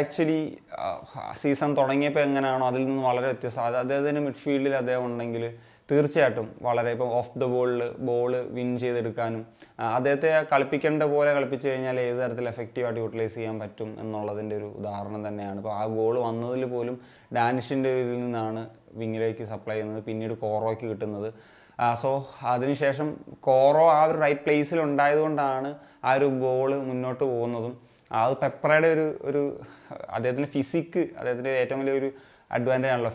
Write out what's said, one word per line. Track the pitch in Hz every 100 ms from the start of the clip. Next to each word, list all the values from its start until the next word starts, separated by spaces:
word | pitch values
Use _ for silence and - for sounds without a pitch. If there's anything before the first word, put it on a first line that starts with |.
actually, | 143 - 160 160 151 - - -
ആ, | 92 85 - - - 113
സീസൺ | 143 139 147
തുടങ്ങിയപ്പോൾ | 143 135 139 147 147 143
എങ്ങനെയാണോ | 139 135 131 127
അതിൽ | 127 131
നിന്ന് | 135
വളരെ | 131 123 131
വ്യത്യസ്തം. | 120 123 123 117
അത് | 123
അദ്ദേഹത്തിൻ്റെ | 127 139 143 147 147
മിഡ്ഫീൽഡിൽ | - 147 139 139 135
അദ്ദേഹം | 123 127 123
ഉണ്ടെങ്കിൽ | 120 117 117 117 117 - - -
തീർച്ചയായിട്ടും | 143 147 165 131 113 107 -
വളരെ | 120 120 117
ഇപ്പം | 120 123 120
off | 117 127
the | 131
ball-ിൽ | 123 123 123 120 - 131
ബോൾ | 120 123 127 - 120
വിൻ | 123 123
ചെയ്തെടുക്കാനും, | 123 120 113 113 117 113 110 - - -
ആ, | 117 120
അദ്ദേഹത്തെ | 135 139 160 156 151
കളിപ്പിക്കേണ്ട | 139 139 147 156 151
പോലെ | 151 147 147 143
കളിപ്പിച്ച് | 131 135 139
കഴിഞ്ഞാൽ | 131 131 127
ഏത് | 123 123
തരത്തിൽ | 127 117 120
എഫക്റ്റീവായിട്ട് | 113 113 127 120 113
യൂട്ടിലൈസ് | 113 113 110
ചെയ്യാൻ | 117 110 110
പറ്റും | 104 - 110 107
എന്നുള്ളതിൻ്റെ | 110 107 104 104 107 104
ഒരു | 104 104
ഉദാഹരണം | 104 101 101 107 104
തന്നെയാണ്. | 104 101 98
ഇപ്പോൾ | 107 101
ആ | 110 110
ഗോൾ | 110 123 117
വന്നതിൽ | 113 120 127 127
പോലും | 123 120 123 - - -
ഡാനിഷിൻ്റെ | 120 120 127 123 135 131 127
ഇതിൽ | 120 123
നിന്നാണ് | 123 117 110 113 113 - - 110
വിങ്ങിലേക്ക് | 113 110 113 107 110
സപ്ലൈ | 104 110 110
ചെയ്യുന്നത്, | 107 110 107
പിന്നീട് | 110 110 113 110
കോറോയ്ക്ക് | 107 110 110 117
കിട്ടുന്നത്. | 101 107 104 107 110 - - - -
ആ, | 120 117
so | 135 139 135 - 127
അതിനുശേഷം | 123 131 139 143 135 151 - - -
കോറോ | - 131 135 151 165 151
ആ | 156
ഒരു | 160
റൈറ്റ് | 151 143 -
പ്ലേസിൽ | 151 147 165 147
ഉണ്ടായതുകൊണ്ടാണ് | 143 143 151 156 147 139 131 139 143 - -
ആ | 123 135
ഒരു | 139 131 131
ബോൾ | 127 135 139 131
മുന്നോട്ട് | 127 127 123 135
പോകുന്നതും. | 120 120 120 117 123 - _ _
ആ, | 113 120
അത് | 135
പെപ്രയുടെ | 139 - 151 156 165 156
ഒരു, | 156 - 139
ഒരു | 143 143 - - - - - - 101
അദ്ദേഹത്തിൻ്റെ | 123 127 143 139
ഫിസിക്ക്, | 131 170 - 185 160 -
അദ്ദേഹത്തിൻ്റെ | 123 123 131 131
ഏറ്റവും | 123 135
വലിയ | 135 135
ഒരു | 135 135 - - _
അഡ്വാൻറ്റേജ് | 123 123 127 135
ആണല്ലോ | 123 117